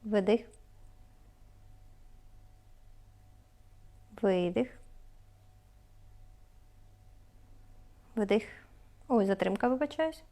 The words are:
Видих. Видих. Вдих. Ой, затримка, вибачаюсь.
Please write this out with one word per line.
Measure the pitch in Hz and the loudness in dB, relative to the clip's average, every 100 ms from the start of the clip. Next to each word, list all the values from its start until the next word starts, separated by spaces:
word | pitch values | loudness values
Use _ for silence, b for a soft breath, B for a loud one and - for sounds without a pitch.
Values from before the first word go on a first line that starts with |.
Видих. | 220 208 190 226 233 - - - - - - - - - - - - - - - - - - - - - - - - - - - - - - - - - - - - 208 | 0 0 4 2 0 -20 -20 -20 -20 -20 -20 -20 -20 -20 -20 -20 -20 -20 -20 -20 -20 -20 -20 -20 -20 -20 -20 -20 -20 -20 -20 -20 -20 -20 -20 -20 -20 -20 -20 -20 -20 -2
Видих. | 202 185 175 180 254 - - - - - - - - - - - - - - - - - - - - - - - - - - - - - - - - - - - | 2 2 2 0 -4 -6 -20 -20 -20 -20 -20 -20 -20 -20 -20 -20 -20 -20 -20 -20 -20 -20 -20 -20 -20 -20 -20 -20 -20 -20 -20 -20 -20 -20 -20 -20 -20 -20 -12 -4
Вдих. | 208 208 - - - - - - - | 2 2 0 -18 -20 -20 -20 -20 0
Ой, | 240 196 | 2 2
затримка, | 196 185 196 247 | 2 0 0 0
вибачаюсь. | 254 294 - 320 320 - | 0 -2 -2 -4 -4 -18